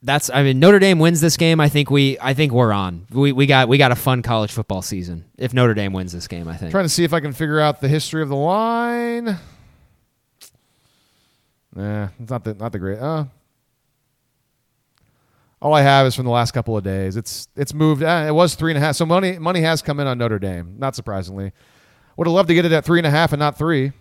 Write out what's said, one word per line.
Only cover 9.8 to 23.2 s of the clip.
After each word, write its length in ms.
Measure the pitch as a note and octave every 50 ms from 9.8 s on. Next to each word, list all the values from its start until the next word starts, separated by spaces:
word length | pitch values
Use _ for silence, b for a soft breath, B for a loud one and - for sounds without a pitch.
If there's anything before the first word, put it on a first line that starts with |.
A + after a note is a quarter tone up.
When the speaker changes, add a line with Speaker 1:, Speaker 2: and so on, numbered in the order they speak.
| B B B B B _ _ _ _ _ _ _ - - _ _ _ _ _ _ _ _ _ _ _ _ _ _ _ _ _ _ _ _ _ _ _ _ -
Speaker 2:
Nah, 340 | - G2 G#2 G#2 G#2+ G#2 F#2+ - _
it's 100 | A#2 A2
not 140 | C3 A#2+ -
the, 80 | A2+ G#2+
not 180 | F#2+ G#2+ A#2 -
the 80 | G#2
great. 180 | F2 F#2+ G2 G#2+
Uh, 280 | B2 D3 D#3+ D#3 D3+ C3+ _ _ _ _ _ _ _ _ _ _ _ _ _ _ _ _ _ _ _ _ _ _ _ _ _ _ _ _ _ _ _ _ _ _ _ _ _ _ _ _ _ _ _ _ _ _ -
all 100 | D3 D3+
I 100 | D3+ C#3
have 240 | C#3 C#3 C#3 C3+
is 100 | C3 B2
from 80 | - C3
the 80 | B2 A#2+
last 180 | A#2+ A#2+ A#2+
couple 260 | - B2+ A2+ - A2+
of 60 | G#2+ F#2+
days. 340 | G2 F#2+ F#2+ G2 F#2+ F#2+
It's, 300 | G#2+ A2+ - - - - _ _
it's 180 | - C#3+ C3+ -
moved. 300 | D3+ D#3 D#3 D#3 C3+ D3+
Uh, 220 | D#3+ E3+ E3+ D#3
it 60 | D#3 D3+
was 240 | D#3 F3 E3+ -
three 160 | - D#3 E3 E3
and 60 | C#3+
a 20 |
half. 160 | C#3+ C#3+ C#3
So 100 | - E3+
money, 320 | D#3+ E3+ F3+ G3 F#3 F#3 F3
money 220 | D#3 E3 F#3 F3+
has 200 | D#3+ D#3+ E3 D3+
come 200 | - - D3 C#3+
in 80 | C#3+ C#3
on 100 | B2+ A#2+
Notre 220 | A#2+ A#2 A2 G2+
Dame, 340 | F#2 F#2+ F#2 F2 E2+ E2+ F#2 A2
not 180 | C3 C3+ C3
surprisingly. 560 | - A#2 - G#2 F#2+ F#2 E2+ F#2+ G2 G2 G2 - b b b b b b b b b b b b
Would 100 | - E3+
have 80 | E3+ E3
loved 140 | F#3 G3 D#3+
to 60 | E3+
get 100 | E3+ F3
it 80 | E3+ D#3+
at 120 | D#3 C#3
three 140 | - E3+ E3+
and 80 | E3+
a 40 | D#3
half 220 | C#3+ D3+